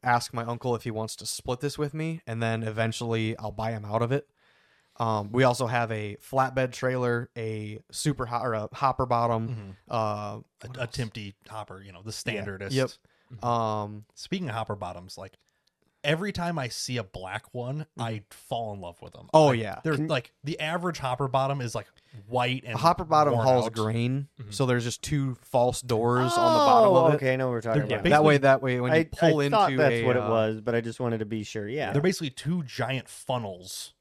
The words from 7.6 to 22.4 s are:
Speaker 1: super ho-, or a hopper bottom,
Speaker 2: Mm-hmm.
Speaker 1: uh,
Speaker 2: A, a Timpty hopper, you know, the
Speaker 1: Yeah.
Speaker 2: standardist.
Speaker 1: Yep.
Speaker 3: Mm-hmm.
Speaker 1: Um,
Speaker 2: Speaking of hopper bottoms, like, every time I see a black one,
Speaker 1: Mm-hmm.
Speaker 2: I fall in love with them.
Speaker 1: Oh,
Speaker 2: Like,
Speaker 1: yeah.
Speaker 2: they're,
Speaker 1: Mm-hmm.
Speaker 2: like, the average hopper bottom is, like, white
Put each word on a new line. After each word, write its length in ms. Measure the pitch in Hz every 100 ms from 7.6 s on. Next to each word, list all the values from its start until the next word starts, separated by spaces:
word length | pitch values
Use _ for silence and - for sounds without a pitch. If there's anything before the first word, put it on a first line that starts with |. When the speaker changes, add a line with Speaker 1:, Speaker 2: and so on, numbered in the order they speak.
| 107 107 _
Speaker 1:
super 340 | - 156 139 120
ho-, 140 | 120
or 120 | 123
a 140 | 110 104
hopper 340 | - 139 127 127
bottom, 420 | 120 117 113 113
Speaker 2:
Mm-hmm. 220 | 113 98 95 _
Speaker 1:
uh, 520 | 117 107 104 104 104 - _ 120 127
Speaker 2:
A, 40 |
a 40 | 120
Timpty 460 | - 117 110 101 98 _
hopper, 320 | 107 104 95
you 120 | 98
know, 100 | 90
the 80 | 104 110 -
Speaker 1:
Yeah. 160 | 107
Speaker 2:
standardist. 280 | 101 95 98
Speaker 1:
Yep. 180 | 131 131 - _ _ _
Speaker 3:
Mm-hmm. 100 | 117
Speaker 1:
Um, 600 | 123 117 113 107 104 104 104
Speaker 2:
Speaking 340 | - - 190 175
of 80 | 113
hopper 180 | 110
bottoms, 420 | 101 92 87 92 -
like, 180 | 98 _ _ _ _ _ _ _
every 300 | 147 160 202
time 260 | 180 175 170
I 100 | 127
see 280 | - - 123
a 80 |
black 480 | 98 - 92 101 -
one, 320 | 123 120 147 151 -
Speaker 1:
Mm-hmm. 40 |
Speaker 2:
I 200 | 113 110 104
fall 420 | - - 123 113
in 60 | 101
love 200 | 87 85
with 120 | -
them. 160 | - -
Speaker 1:
Oh, 140 | 156 151
Speaker 2:
Like, 140 | 120
Speaker 1:
yeah. 180 | 107 -
Speaker 2:
they're, 80 | 160
Speaker 1:
Mm-hmm. 120 | 147 156
Speaker 2:
like, 240 | 147 - _
the 160 | 139 160
average 400 | 156 175 175 160
hopper 300 | 135 123 139
bottom 320 | 131 135 139
is, 160 | 123 110
like, 100 | 101 _ _ 117 101
white 380 | 123